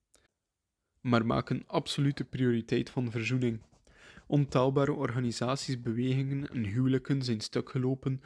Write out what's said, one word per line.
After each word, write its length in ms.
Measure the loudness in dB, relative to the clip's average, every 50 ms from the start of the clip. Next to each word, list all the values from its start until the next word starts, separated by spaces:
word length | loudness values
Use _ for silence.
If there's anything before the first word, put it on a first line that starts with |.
| _ _ _ _ _ _ _ _ _ _ _ _ _ _ _ _ _ _ _ _
Maar 260 | -2 2 2 2 4
maak 240 | 2 0 0 0 -2
een 160 | -4 -6 -6
absolute 580 | -4 -4 -4 -2 -2 0 0 0 0 0 -2 -4
prioriteit 680 | -6 -2 0 2 2 2 2 0 0 -2 -2 -2 -2
van 200 | -4 -4 -4 -2
verzoening. 500 | -2 -4 -2 -2 0 0 0 0 -2 -2 -8 _ _ _ _ _ -20 -20 -20 -20 -20 -20 -6
Ontelbare 680 | 0 2 2 2 4 4 4 4 4 4 4 2 2
organisaties, 880 | 2 0 -2 -2 -2 0 -2 -2 -2 -2 -2 -2 -2 -2 -2 -4 -4 -4
bewegingen 680 | -4 -4 -2 0 0 0 0 0 0 -2 -4 -4 -6 -6
en 140 | -4 -4 -4
huwelijken 580 | -2 0 2 2 4 2 2 2 0 0 0
zijn 180 | 0 0 -2 -2
stuk 300 | -2 -4 -4 -4 -4 -2
gelopen 500 | -2 -2 0 0 0 -2 -2 -4 -4 -4 -6